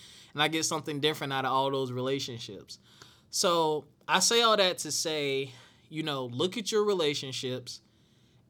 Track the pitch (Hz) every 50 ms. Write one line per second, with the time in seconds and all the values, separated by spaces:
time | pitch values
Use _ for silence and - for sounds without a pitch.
0 | - - - - - - _ 143 151 156 156 160 156 156 170 156 139 160 151 143
1 | 139 151 156 151 160 139 135 135 131 131 127 135 135 139 139 135 135 127 123 127
2 | 127 131 139 139 131 - 123 117 - - 101 87 73 - - - _ _ - -
3 | - - - _ _ _ - - - 185 170 170 160 156 151 151 - - _ _
4 | _ - 151 185 - - 233 233 233 226 214 202 196 185 170 - - 151 139 -
5 | - 170 156 151 143 139 135 135 139 131 - - - - _ _ _ _ 160 156
6 | 156 156 143 135 131 127 120 127 160 185 185 240 208 - 226 214 208 208 202 180
7 | 160 147 147 143 - 135 123 - - 127 127 127 123 - - - _ _ _ _
8 | _ _ _ _ _ _ _ _ _